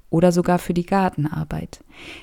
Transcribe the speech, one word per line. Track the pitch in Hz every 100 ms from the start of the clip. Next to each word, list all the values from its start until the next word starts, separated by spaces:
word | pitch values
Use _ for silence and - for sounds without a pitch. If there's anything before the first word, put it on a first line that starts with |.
| -
oder | 165 180
sogar | 175 175 175
für | -
die | 175 170
Gartenarbeit. | 196 185 - 151 156 156 156 165 - _ - - -